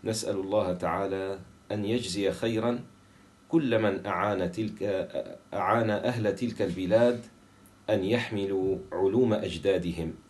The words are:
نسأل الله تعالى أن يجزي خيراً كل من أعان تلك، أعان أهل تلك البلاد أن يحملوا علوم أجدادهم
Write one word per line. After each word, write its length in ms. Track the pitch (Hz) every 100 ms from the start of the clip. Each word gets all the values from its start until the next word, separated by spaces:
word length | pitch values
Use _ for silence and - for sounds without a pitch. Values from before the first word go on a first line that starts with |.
نسأل 320 | - 110 - 98
الله 380 | 95 104 95
تعالى 640 | 87 87 87 98 95 95 98 - - -
أن 140 | 104 101
يجزي 460 | 123 - 101 95
خيراً 480 | 90 117 110 117 120 - - - - - - -
كل 320 | 165 135 110
من 240 | 107 95 101
أعان 460 | 90 101 98 87
تلك، 320 | 107 110 - 101 95 - - - - -
أعان 360 | 98 92 117 110
أهل 460 | 104 123 117 107 -
تلك 260 | 120 -
البلاد 640 | 95 90 92 110 120 120 - - - - - - -
أن 140 | 107
يحملوا 760 | 92 120 - 107 98 95 95 90 -
علوم 420 | 85 95 110 123
أجدادهم 800 | 104 98 80 98 92 87 80 80 -